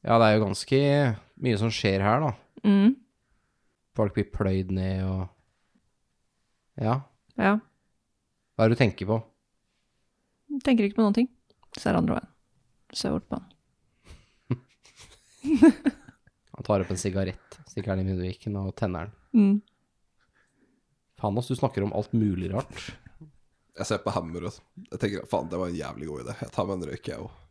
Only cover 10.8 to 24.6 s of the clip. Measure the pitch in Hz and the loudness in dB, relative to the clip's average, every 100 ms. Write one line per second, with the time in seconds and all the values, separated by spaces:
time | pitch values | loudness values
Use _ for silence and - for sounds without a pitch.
10.8 | 202 208 214 208 254 _ _ _ _ - | 2 2 2 4 0 _ _ _ _ -6
11.8 | - - - - - _ _ _ _ _ | 0 0 0 -2 -6 _ _ _ _ _
12.8 | _ - 196 - - - - _ _ _ | _ -8 -4 -4 -6 -12 -12 _ _ _
13.8 | _ _ _ - _ _ _ 127 _ _ | _ _ _ -20 _ _ _ -8 _ _
14.8 | _ _ - - _ _ 269 285 285 - | _ _ -20 -20 _ _ 0 8 8 6
15.8 | 285 - - _ _ _ _ - - 101 | -4 -4 -20 _ _ _ _ -14 0 0
16.8 | 87 92 101 95 92 92 _ - - - | 2 -2 -2 -2 -4 -6 _ -20 -12 -10
17.8 | 95 95 95 92 92 92 - 101 98 - | -4 -2 -2 -2 -4 -8 -8 -6 -6 -4
18.8 | 101 90 98 - _ 233 202 208 _ _ | -6 -4 -10 -14 _ 4 4 2 _ _
19.8 | _ _ _ _ _ _ _ _ _ _ | _ _ _ _ _ _ _ _ _ _
20.8 | _ _ _ _ 107 104 123 127 135 - | _ _ _ _ -4 -2 -4 -2 -2 -2
21.8 | 101 - 104 117 107 92 90 98 - - | -2 -2 -2 0 2 0 -4 -4 -6 -14
22.8 | - - - - 156 _ _ _ _ - | -16 -18 -20 -20 -20 _ _ _ _ -10
23.8 | 95 107 - 101 82 85 90 - | -4 -4 -2 -4 -6 -8 -10 -12